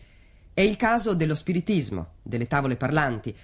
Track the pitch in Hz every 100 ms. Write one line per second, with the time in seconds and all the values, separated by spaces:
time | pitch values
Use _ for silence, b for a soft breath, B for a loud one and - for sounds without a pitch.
0 | b b b b b - 196 202 226 233
1 | 220 180 156 151 - 180 170 196 120 95
2 | 80 - - 117 117 143 135 120 131 151
3 | 143 113 113 -